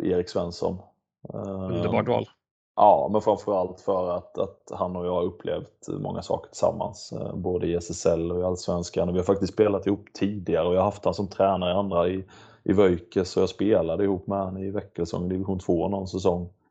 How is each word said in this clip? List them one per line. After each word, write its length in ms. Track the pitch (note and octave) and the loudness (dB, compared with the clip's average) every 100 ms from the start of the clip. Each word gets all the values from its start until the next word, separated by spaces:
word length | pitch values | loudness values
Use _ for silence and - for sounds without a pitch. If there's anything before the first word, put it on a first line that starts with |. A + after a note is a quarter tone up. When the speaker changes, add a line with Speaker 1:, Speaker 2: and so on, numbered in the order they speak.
Speaker 1:
Erik 260 | - F2+ F2+ | 0 0 0
Svensson. 480 | G2+ F2 F2 F2+ F#2 - _ _ _ - | -4 -4 -4 -4 -4 -10 _ _ _ -14
Eh, 420 | G#2 G2+ G2 F#2+ F#2 | -10 -8 -6 -4 -2
Speaker 2:
Underbart 320 | - A2+ A2+ | 0 0 2
val. 180 | A#2 A2 _ _ _ _ - | 0 -2 _ _ _ _ 6
Speaker 1:
Ja, 340 | G#2 E2 C#2 | 8 8 4
men 100 | G#2 | 2
framförallt 600 | G#2+ G2+ - G2+ F2+ F#2 | 2 2 2 0 0 -4
för 360 | - F#2+ F2+ F2 | -2 0 0 -4
att, 200 | - - | -6 -6
att 340 | F#2+ - - | -6 -6 -14
han 240 | - F2+ F2+ | -6 -4 -4
och 100 | F2 | -2
jag 80 | |
har 100 | F2+ | 0
upplevt 640 | F2+ - - D#2+ - _ - | -2 -4 -6 -6 -8 _ -10
många 340 | - G1+ F2+ | -6 -6 -8
saker 280 | - - - | -4 -4 -6
tillsammans, 640 | - F2 F2 - - - | -2 0 0 -6 -8 -12
eh, 240 | G#2+ - - | -10 -8 -6
både 320 | F2+ F2+ F2 | -2 -2 0
i 80 | E2+ | -2
S 140 | F2 | -4
S 160 | E2+ - | 0 2
L 260 | E2+ E2+ | 2 0
och 80 | F2 | -2
i 40 | |
Allsvenskan. 680 | F2+ F2+ - F2 F2 - F2 | -2 -2 -2 -2 -2 -2 0
Och 60 | F2+ | 0
vi 40 | |
har 60 | F2+ | 2
faktiskt 280 | G2 F#2+ | 2 0
spelat 340 | - G#2+ G2 - | 2 2 2 0
ihop 180 | G2+ - | -2 -4
tidigare, 540 | - G2+ G#2 F2 E2 E2+ | -4 -4 -2 -2 0 2
och 80 | F2+ | 4
jag 40 | |
har 60 | G2 | 2
haft 200 | G2+ - | 0 -2
han 80 | |
som 140 | F2+ G2 | -2 -4
tränare 440 | - G2 F#2 F2+ | 2 2 2 0
i 20 | |
andra 340 | F2+ G2+ F2 F2 | 0 0 0 0
i, 180 | F#2+ F#2+ - - - | 0 -6 -16 -20 -8
i 100 | - | 2
Vöjke, 520 | G2 G2 F2 - - F2+ | 6 6 4 0 -2 0
så 140 | - | 0
jag 100 | F#2 | 0
spelade 540 | - G2 G#2 E2 E2 | 0 2 4 2 0
ihop 240 | G2 F#2 - | 0 0 -2
med 100 | G2 | -4
han 200 | F#2+ F#2+ | -4 -6
i 140 | F#2+ | -6
Väckelsång 580 | G2+ G2 - E2+ - F2+ | -6 -8 -6 -6 -4 -4
division 300 | F#2 F#2+ F#2+ | -4 -2 -4
två 280 | - F2 F2+ | 0 0 2
någon 200 | G2 F#2 | -2 -4
säsong. 420 | F#2+ F#2+ F2 F2 - _ | 0 0 0 -4 -12 _